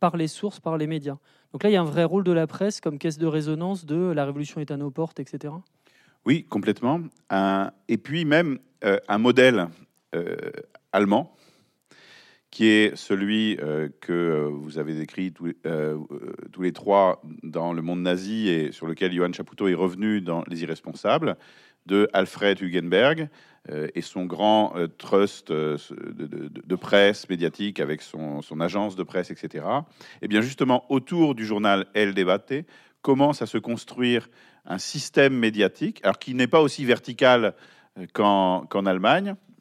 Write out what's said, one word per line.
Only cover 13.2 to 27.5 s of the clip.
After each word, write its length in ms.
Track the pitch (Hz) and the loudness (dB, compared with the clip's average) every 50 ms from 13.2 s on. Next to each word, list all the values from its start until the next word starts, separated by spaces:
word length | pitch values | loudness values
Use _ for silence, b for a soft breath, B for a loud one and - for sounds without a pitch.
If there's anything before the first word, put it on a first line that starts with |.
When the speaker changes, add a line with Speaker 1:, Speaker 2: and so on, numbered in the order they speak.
| 98 101 107 107 110 107 104 - | 0 0 0 0 0 -2 -2 -4
Speaker 2:
euh, 280 | 73 76 76 78 78 73 - _ | -4 -4 -4 -4 -4 -6 -8 _
que, 120 | - - 87 | -6 -4 -2
euh, 360 | 87 85 82 80 76 73 73 | 0 0 0 0 0 -2 -2
vous 280 | 73 73 73 76 73 80 | -4 -8 -10 -10 -8 -8
avez 160 | 76 76 78 | -6 -6 -6
décrit 380 | 78 78 73 - - 92 92 78 | -6 -8 -8 -8 -6 -6 -6 -8
tous, 220 | - 85 85 82 - - | -8 -8 -10 -10 -8 -6
euh, 320 | 90 82 78 76 76 76 78 78 - | -6 -4 -2 -2 -4 -4 -6 -8 -12
euh, 240 | 73 - - - - - - - | -14 -14 -12 -14 -14 -14 -16 -16
tous 120 | - 92 92 | -8 -4 -4
les 100 | 90 82 | -4 -4
trois 500 | - - 104 98 101 98 92 90 - - 78 80 - - | -4 0 4 4 6 6 4 2 0 -6 -14 -16 -14 -14
dans 300 | 80 78 85 82 87 85 | -8 -6 -4 -4 -4 -4
Le 100 | 85 82 | -4 -4
Monde 200 | 85 87 90 90 | -4 -4 -2 0
nazi 460 | 90 90 92 95 101 110 110 110 98 | 0 0 -2 -2 -6 -6 -2 0 0
et 240 | 85 80 78 69 - | 0 0 0 -4 -6
sur 140 | - 80 | -8 -8
lequel 260 | 80 80 - 95 92 90 | -8 -4 -4 -2 -2 0
Johann 200 | 87 87 87 87 | 0 -2 -2 -2
Chapoutot 360 | - 82 - - - 104 98 | -6 -10 -14 -6 -2 0 0
est 60 | 90 | 2
revenu 460 | 82 92 92 87 90 107 107 107 104 | 2 0 -2 -2 -2 -2 0 0 -2
dans 220 | 90 85 85 85 80 - | -2 -2 -4 -4 -4 -6
Les 140 | 87 82 85 | -8 -8 -6
Irresponsables, 760 | 78 80 - - 87 78 - - 101 123 160 165 123 87 b b b b b b b b b _ | -8 -8 -8 -10 -14 -14 -4 0 0 0 2 0 -2 -4 b b b b b b b b b _
de 220 | - 95 101 104 - - | 0 4 4 4 4 4
Alfred 480 | 98 95 - - - 104 101 98 90 | 2 0 0 -2 0 0 2 2 0
Hugenberg, 680 | 98 90 87 90 82 85 90 95 117 143 160 160 156 147 b b b b b b _ - | -2 -2 -2 -2 0 2 2 4 4 4 2 0 -4 -8 b b b b b b _ -12
euh, 180 | 73 76 76 76 - | -8 -8 -8 -6 -6
et 60 | 87 | -8
son 240 | 85 - - 95 92 | -10 -8 -8 -8 -6
grand, 500 | 87 85 78 101 107 107 110 107 - - | -6 -4 0 2 4 4 4 4 2 0
euh, 100 | 87 87 | -2 -4
trust, 640 | 82 - - - - - 98 101 101 - - - - | -4 -6 -10 -4 2 4 4 4 2 0 -8 -8 -6
euh, 280 | 80 78 78 76 76 73 - - | -4 -2 -2 -2 -4 -6 -8 -14
de, 360 | - - - - - 76 76 | -16 -14 -14 -14 -12 -12 -12
de, 220 | 73 73 76 76 76 | -10 -10 -12 -12 -12
de, 140 | - - - | -14 -16 -6
de 100 | - 92 | -6 -6
presse 540 | 90 - - 104 101 101 101 104 - - - | -6 0 2 4 6 6 6 4 0 -4 -6
médiatique 520 | 95 85 85 80 | -4 -2 -2 -4